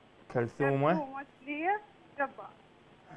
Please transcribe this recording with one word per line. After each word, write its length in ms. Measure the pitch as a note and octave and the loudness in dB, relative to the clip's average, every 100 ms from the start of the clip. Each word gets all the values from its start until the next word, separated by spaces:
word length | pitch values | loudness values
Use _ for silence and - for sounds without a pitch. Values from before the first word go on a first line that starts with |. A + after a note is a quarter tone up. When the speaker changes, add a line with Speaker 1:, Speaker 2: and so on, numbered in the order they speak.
| - - - | -20 -20 -4
Speaker 1:
كلثومة. 580 | B2+ A#2 - C#3 C#3 D3 | -2 -2 0 2 4 4
Speaker 2:
كلثومة 320 | E3+ C4 C4+ C#4+ - | 2 0 -10 -12 -16
سليف 400 | C4+ D4 F4 G#4 - - - - | -10 -2 0 0 -4 -20 -16 -6
جبار. 320 | C4+ - G3+ - - - - - - | -6 -6 -18 -18 -20 -20 -20 -20 -20